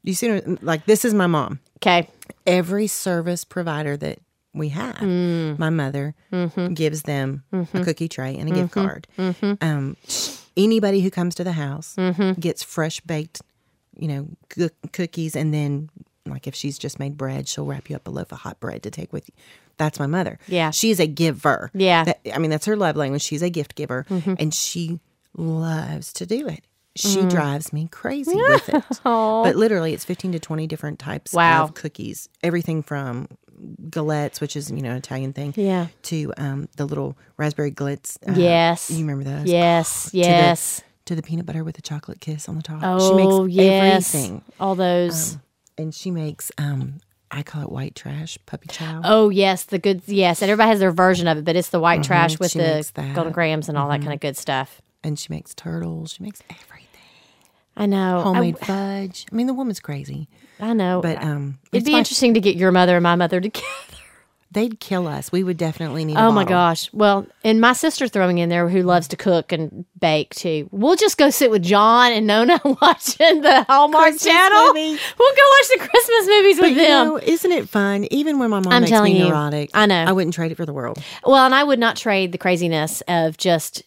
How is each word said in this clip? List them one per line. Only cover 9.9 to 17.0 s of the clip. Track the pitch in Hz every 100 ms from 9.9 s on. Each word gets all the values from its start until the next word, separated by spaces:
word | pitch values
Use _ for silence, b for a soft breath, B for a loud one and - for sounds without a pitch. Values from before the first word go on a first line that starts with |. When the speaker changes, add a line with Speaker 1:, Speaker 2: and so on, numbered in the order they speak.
| - B B B B B -
Speaker 1:
anybody | 208 226 202 196
who | 185
comes | 180 175 -
to |
the | 180
house | 160 143 147 - -
Speaker 2:
Mm-hmm. | 185 170 190 180
Speaker 1:
gets | 170 -
fresh | - - 156 -
baked, | 165 160 160 - _ _ _ _ _ -
you | 160
know, | 139 151 165 _
coo-, | - 170 _ -
cookies | - 170 - 160 -
and | 156
then, | 151 143 143 156 - - _ -
like, | 135 -
if |
she's | - 143 135
just | 139
made | -